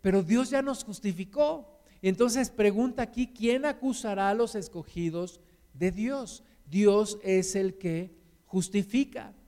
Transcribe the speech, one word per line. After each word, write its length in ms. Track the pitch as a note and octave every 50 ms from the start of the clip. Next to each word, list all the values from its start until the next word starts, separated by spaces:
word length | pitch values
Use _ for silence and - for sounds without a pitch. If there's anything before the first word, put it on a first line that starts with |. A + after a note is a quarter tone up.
pero 220 | - G3 F#3+ G3
Dios 260 | F#3 D#3+ A3 A#3+ C4 B3+
ya 140 | C4 C4+
nos 220 | C4+ C#4 C4 - -
justificó. 960 | - G3+ - - G3+ F3+ E3+ F#3+ F#3+ - C#4 D4 D4 D#4+ D#4 B3 - - _ _ _ - -
Entonces 480 | - F#3+ F#3+ F#3+ A#3+ B3 A3+ C4+ B3 -
pregunta 540 | - - G#3 G#3 G3 G#3 B3 C4 B3 -
aquí, 240 | A#3+ A3+ - A#3+ B3
"¿Quién 400 | B3 - - G#3 A#3 A#3+ C4+ C#4
acusará 640 | D4 C#4 - B3+ C4+ B3 - - A3+ G3+ G3 G3 G3
a 40 | G3+
los 200 | A3+ A#3+ G#3+ -
escogidos 880 | G#3+ F#3 - - E3+ D#3 - - F3 E3+ E3 D#3+ E3+ F3+ F3+ - - _ _ _ _ _ _ _
de 160 | C3+ E3+ F#3
Dios?". 540 | F3+ F#3+ G#3+ B3 C#4 C#4 B3 F#3 - - - _ _ _ _
Dios 540 | - D3 G3 G#3 G#3 G3 G#3 G#3+ G#3 G#3+ G#3
es 340 | - F#3+ F#3 F#3 F#3 F#3+ -
el 200 | G3 F#3+ F#3+ F#3+
que 400 | - - F3 E3 E3 F3+ F#3 - _ _ _ _ _ _
justifica. 880 | _ - F#3+ F3+ - - G3+ G3 G3+ - C4+ C#4 C4+ - B3 A3 A3 G#3 - _